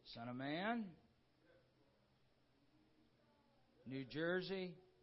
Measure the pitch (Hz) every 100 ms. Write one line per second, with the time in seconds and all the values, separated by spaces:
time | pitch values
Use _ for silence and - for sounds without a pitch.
0 | - 120 117 123 139 156 208 240 202 151
1 | - - _ _ - - - _ - _
2 | _ _ - _ _ _ - - - -
3 | - - _ - - - - - 110 135
4 | 127 131 165 185 180 190 180 170 - -